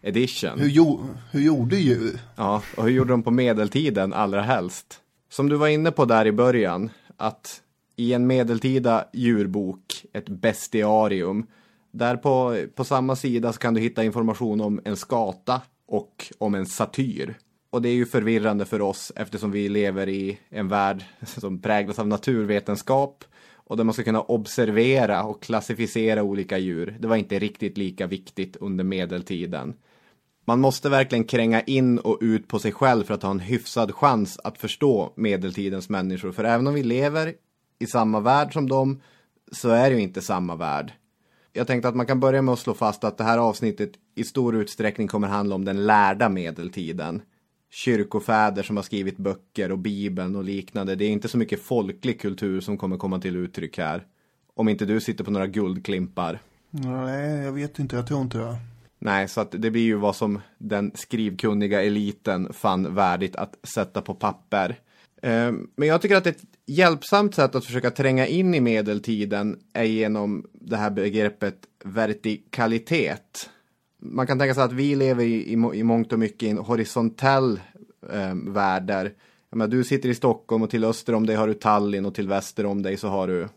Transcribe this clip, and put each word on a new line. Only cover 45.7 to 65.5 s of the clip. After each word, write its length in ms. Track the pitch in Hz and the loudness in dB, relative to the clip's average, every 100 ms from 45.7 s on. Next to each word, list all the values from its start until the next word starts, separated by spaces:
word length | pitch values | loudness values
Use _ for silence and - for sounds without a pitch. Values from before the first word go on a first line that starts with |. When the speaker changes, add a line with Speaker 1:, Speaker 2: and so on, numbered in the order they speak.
| 98 101 | 0 4
Speaker 1:
lärda 420 | 107 98 95 117 | 6 4 4 0
medeltiden. 920 | 95 85 80 87 95 82 85 78 95 - _ _ _ _ | 0 -6 -8 -10 -8 -8 -6 -6 -8 -12 _ _ _ _
Kyrkofäder 920 | - - 113 101 107 - 110 107 98 | -8 0 0 2 -4 2 4 4 2
som 140 | 95 104 | -4 -4
har 60 | |
skrivit 340 | 95 104 95 95 | -4 -4 -4 -4
böcker 560 | 98 95 _ - 95 | -4 -4 _ -6 -4
och 60 | 95 | -2
Bibeln 580 | 95 101 101 92 92 98 | -4 -4 -4 -4 -4 -4
och 80 | |
liknande. 500 | 95 98 95 107 95 | -6 -6 -6 -6 -4
Det 100 | 95 | -2
är 40 | 104 | 0
inte 180 | 104 113 | 0 -2
så 100 | 123 | -2
mycket 240 | 113 101 | -2 -4
folklig 580 | - 120 98 95 127 110 | -2 -2 -2 -4 -6 -4
kultur 400 | 104 95 101 95 | -6 -4 -4 -4
som 180 | 92 101 | -4 -6
kommer 180 | 95 92 | -4 -4
komma 220 | 98 92 | -4 -4
till 160 | 95 90 | -4 -6
uttryck 420 | 90 90 82 - | -6 -8 -10 -6
här. 280 | 80 85 90 _ _ _ _ | -4 -4 -8 _ _ _ _
Om 140 | - 110 | -2 0
inte 160 | 104 | 2
du 160 | 101 110 | 0 0
sitter 240 | 110 110 | -2 -6
på 60 | 104 | -4
några 160 | 101 95 | -2 -2
guldklimpar. 920 | 101 98 92 - 95 92 - 85 82 _ _ _ | -2 -2 -4 -4 -4 -4 -4 -6 -6 _ _ _
Speaker 2:
Nej, 760 | 151 127 131 131 135 147 151 | -8 -6 -6 -6 -6 -4 -4
jag 80 | 139 | -6
vet 260 | 139 147 - | -6 -8 -6
inte. 180 | 135 123 | -6 -4
Jag 100 | 120 | -4
tror 140 | 143 | -4
inte 180 | 131 113 | -2 -4
det. 180 | 113 117 - - _ _ | -6 -8 -12 -20 _ _
Speaker 1:
Nej, 300 | 110 98 98 | 0 0 0
så 120 | - | -2
att 80 | 104 92 | -4 -2
det 120 | 113 | -2
blir 120 | 113 | 2
ju 120 | 113 107 | 2 2
vad 200 | 104 95 | 0 0
som 240 | 110 101 - _ | -2 -4 -8 _
den 320 | 107 104 101 | -4 -2 -2
skrivkunniga 880 | - - 117 107 92 110 104 104 101 | -6 -8 -2 -2 -2 0 0 2 2
eliten 720 | 101 104 104 101 - 92 90 | 2 0 -2 -4 -4 -2 -4
fann 420 | - 107 92 92 | -4 0 0 0
värdigt 420 | 92 95 90 92 - | 2 2 2 -2 -6
att 180 | 95 - | -10 -10
sätta 400 | - - 95 - | -8 -4 -4 -4
på 120 | - | -8
papper. 600 | 95 104 92 _ 104 92 120 _ _ _ _ | -4 -4 -4 _ -2 -2 -4 _ _ _ _
Ehm, 460 | - 117 120 | -2 0 0